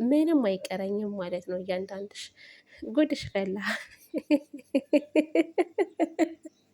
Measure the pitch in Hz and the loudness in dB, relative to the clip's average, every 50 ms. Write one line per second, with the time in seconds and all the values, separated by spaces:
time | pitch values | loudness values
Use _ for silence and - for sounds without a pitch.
0 | 226 247 285 302 311 330 330 285 240 202 190 190 - - 190 185 196 196 202 208 | 2 2 4 4 4 4 4 4 4 2 0 0 -2 -6 -6 -4 -4 -2 -2 -2
1 | 214 208 202 196 180 175 180 180 180 185 180 180 185 190 180 185 190 196 202 190 | -4 -4 -4 -6 -6 -4 -4 -6 -6 -4 -6 -6 -4 -2 -4 -4 -4 -6 -8 -10
2 | 202 202 - - - - _ - - - - - _ _ - - - 226 220 285 | -12 -12 -12 -14 -16 -16 _ -20 -20 -20 -20 -20 _ _ -18 -14 -10 -2 2 2
3 | 311 302 294 - - - - 196 196 190 190 208 196 202 220 - - - - - | 2 2 2 -4 -6 -6 -4 -4 -2 -2 -4 -4 -4 -4 -4 -4 -6 -14 -20 -20
4 | - - - 294 - - 302 285 - _ - 277 - _ - 277 277 - - 285 | -14 -8 -8 -6 -2 0 0 0 0 _ -18 -20 -8 _ -2 -2 0 2 2 2
5 | 294 - - 311 302 311 - 330 320 - - - 349 - - - 392 - - - | 2 2 0 0 2 2 2 0 0 0 0 -2 -2 -2 0 -2 -2 -2 -2 -4
6 | 330 330 330 - 320 320 330 - - 311 _ _ _ _ | -4 -2 0 0 -2 -2 -2 -8 -18 -20 _ _ _ _